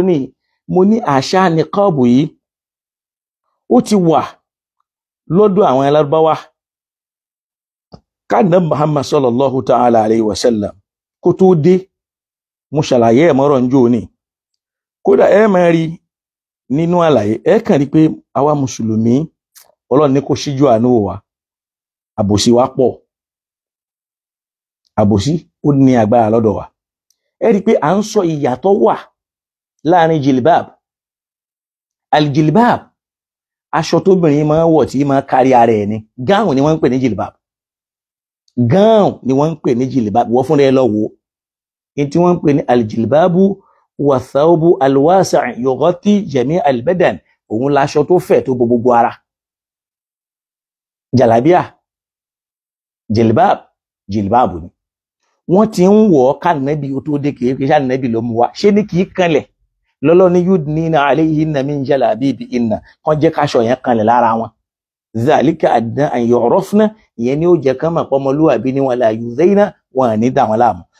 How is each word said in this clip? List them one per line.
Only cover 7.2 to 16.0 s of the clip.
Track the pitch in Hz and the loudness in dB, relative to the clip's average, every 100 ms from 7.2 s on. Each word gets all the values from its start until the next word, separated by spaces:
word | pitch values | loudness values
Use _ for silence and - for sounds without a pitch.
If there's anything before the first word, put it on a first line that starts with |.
| _ _ _ _ _ _ _ - _ _ - | _ _ _ _ _ _ _ -20 _ _ -4
Ká | 208 | 0
Ànábì | 202 180 160 | 2 2 0
Muhammad | 143 151 147 | -2 -2 -2
sallallahu | 127 151 127 120 139 127 | -2 0 0 0 -2 -2
ta'ala | 120 120 123 117 | 0 0 2 2
alayhi | 107 113 | 2 0
wa | 107 95 | -2 -2
sallam | 127 110 101 - _ _ _ _ | -2 -2 -4 -10 _ _ _ _
kó | 180 | -2
tó | 175 185 175 | 2 4 4
dé, | 151 185 - _ _ _ _ _ _ _ _ | 2 0 -2 _ _ _ _ _ _ _ _
mo | 143 | -6
ṣàlàyé | - 127 113 117 | -2 0 2 4
ẹ̀ | 170 | 2
mọ́rọ̀ | 131 139 139 | 2 2 0
njó | 123 135 120 | 0 2 2
ni. | 120 95 _ _ _ _ _ _ _ _ _ - | 0 -6 _ _ _ _ _ _ _ _ _ 0
Kódà | - - | 2 2
ẹ | 196 220 | 2 2
máa | 185 175 | 2 2
rí | 165 160 165 | 0 -2 -10